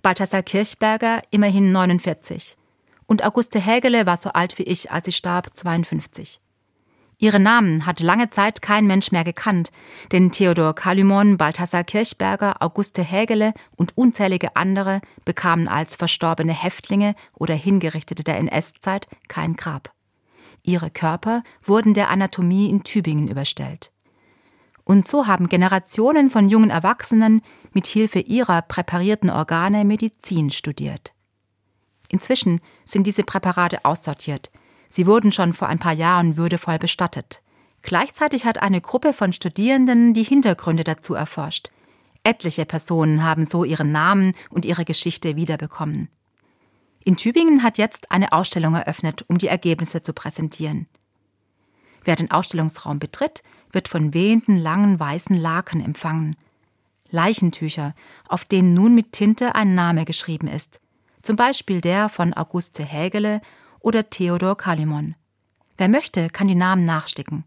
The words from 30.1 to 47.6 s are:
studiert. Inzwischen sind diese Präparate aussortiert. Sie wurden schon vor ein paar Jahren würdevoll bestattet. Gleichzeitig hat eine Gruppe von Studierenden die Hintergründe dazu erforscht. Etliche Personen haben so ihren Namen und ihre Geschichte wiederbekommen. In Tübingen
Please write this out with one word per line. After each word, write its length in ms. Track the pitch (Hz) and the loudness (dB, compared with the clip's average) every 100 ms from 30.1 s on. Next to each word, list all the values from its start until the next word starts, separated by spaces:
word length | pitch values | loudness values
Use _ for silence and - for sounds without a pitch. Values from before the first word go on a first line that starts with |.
| _ - 170 147 | _ -4 -2 -2
studiert. 600 | - - 143 143 - - _ _ _ _ _ _ _ _ _ _ | -2 -8 -8 -8 -10 -16 _ _ _ _ _ _ _ _ _ _
Inzwischen 520 | 190 - 254 185 170 _ _ | -6 -2 0 2 0 _ _
sind 220 | - - 196 | -4 -2 0
diese 160 | 208 | 0
Präparate 640 | - 190 185 175 175 170 | -2 -2 -2 0 -2 0
aussortiert. 640 | 143 165 - 143 - 139 - _ _ _ _ | -2 -2 -6 -8 -8 -10 -12 _ _ _ _
Sie 140 | - 180 | 0 4
wurden 240 | 226 214 | 6 4
schon 220 | 196 175 | 2 0
vor 160 | - 156 | 0 -4
ein 100 | 165 | -2
paar 140 | 175 | -2
Jahren 440 | 156 165 180 170 156 | 0 2 4 2 2
würdevoll 440 | 170 170 - 160 | 0 -2 -2 -2
bestattet. 600 | - - 180 135 - - _ _ _ _ | -2 -2 -4 -6 -14 -20 _ _ _ _
Gleichzeitig 640 | - 175 277 - 302 262 | -2 -2 -2 -2 -2 0
hat 160 | 233 - | -2 0
eine 200 | 196 185 | 0 0
Gruppe 320 | - 247 302 | 0 0 0
von 200 | 262 190 | 0 -2
Studierenden 800 | 175 190 175 220 269 254 240 233 | -2 -6 -2 2 4 4 6 6
die 120 | 226 | 4
Hintergründe 580 | 220 277 240 170 - 165 | 4 4 4 0 0 -2
dazu 320 | 165 160 - | -2 -6 -6
erforscht. 560 | 160 156 - 147 - - _ _ _ _ _ | -6 -6 -8 -8 -8 -12 _ _ _ _ _
Etliche 420 | 220 220 175 160 151 | -2 0 -4 -4 -6
Personen 560 | 160 - 170 156 156 | -4 -2 2 2 2
haben 220 | 160 160 | 0 0
so 180 | 156 175 | 0 0
ihren 300 | 143 156 151 | -2 0 0
Namen 420 | 151 165 196 190 180 - | 2 2 4 2 -2 -6
und 140 | - | -6
ihre 200 | 170 170 | -4 -4
Geschichte 520 | 165 160 175 - 165 151 | -2 -2 -4 -4 -6 -4
wiederbekommen. 720 | 165 151 156 - 151 147 - _ _ _ _ _ _ _ _ _ | -4 -4 -8 -8 -6 -6 -8 _ _ _ _ _ _ _ _ _
In 120 | - 180 | 0 2
Tübingen 460 | 226 330 330 285 | 2 4 6 6